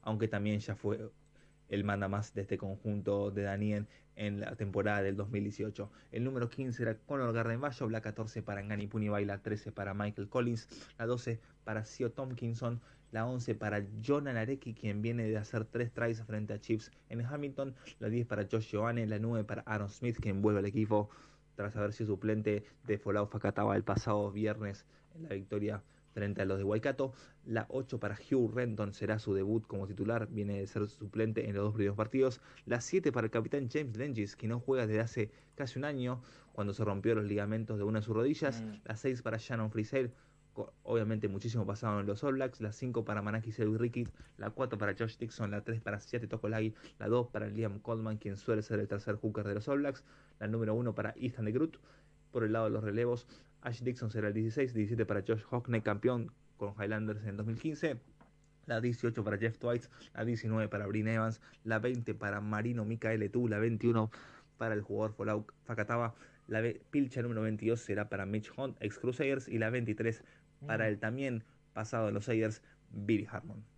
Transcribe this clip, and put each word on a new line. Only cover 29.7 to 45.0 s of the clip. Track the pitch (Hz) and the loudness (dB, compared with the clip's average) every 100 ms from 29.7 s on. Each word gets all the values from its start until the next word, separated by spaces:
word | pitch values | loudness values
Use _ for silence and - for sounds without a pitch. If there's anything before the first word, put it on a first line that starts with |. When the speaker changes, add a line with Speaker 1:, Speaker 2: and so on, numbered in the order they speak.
| 101 98 | -6 -4
Speaker 1:
titular, | 92 101 117 110 | -2 0 0 0
viene | 110 101 101 | -2 -2 -2
de | 98 | -2
ser | 110 104 | -2 -2
suplente | - 101 107 110 110 110 | -4 -6 2 2 2 0
en | 98 | 2
los | |
dos | 104 | 2
primeros | 107 101 101 | 4 2 2
partidos, | 110 131 131 123 - - | 0 4 4 2 -14 -18
la | - 120 | -2 -2
siete | - 190 156 | 2 2 4
para | 123 | 2
el | 113 | 0
capitán | 117 110 143 127 | 0 0 -2 0
James | 151 139 107 | -2 -2 -4
Lengis, | 143 113 101 - | -4 -2 -4 -2
que | 110 | -2
no | 120 | -2
juega | 120 131 110 | 2 2 4
desde | 110 | 2
hace | 113 - 107 - - - | 2 0 -2 -4 -20 -8
casi | 135 127 | -6 -2
un | |
año, | 147 139 123 123 - - - | -2 -2 -2 -4 -8 -20 -14
cuando | - 101 | -4 -2
se | 101 | 0
rompió | 104 98 113 110 | 0 2 4 4
los | |
ligamentos | 101 104 104 110 110 107 | 2 0 2 0 0 0
de | |
una | 101 110 | 2 0
de | |
sus | 107 | 2
rodillas, | 110 127 156 147 117 | 2 4 2 0 -2
Speaker 2:
Mm. | 110 104 | -6 -8
Speaker 1:
la | - | -8
seis | 110 135 123 | -2 -2 -2
para | 117 110 | -2 -4
Shannon | - 117 110 | -2 -2 0
Frisell, | 110 107 135 123 - - - - | 0 0 2 0 -4 -20 -20 -14
co-, | - 98 - | -10 -10 -10
obviamente | - 117 107 110 104 | 0 2 2 2 0
muchísimo | 98 117 117 98 | 0 -2 0 0
pasado | 101 113 104 | 0 0 0
en | 101 | 0
los | 104 | 0
All | 143 | 0
Blacks, | 135 131 - | 2 0 -2
la | 107 | -6
cinco | 107 127 117 | -4 -2 -2
para | 110 107 | 0 -2
Manaki | 104 110 113 | 0 -2 -2
Sedu | 110 107 110 | 0 2 2
Ricketts, | 120 123 113 - - - | 2 0 -4 -6 -20 -8
la | 104 | -8
cuatro | - 127 110 | -4 -4 0
para | 104 | 0
Josh | 92 | 0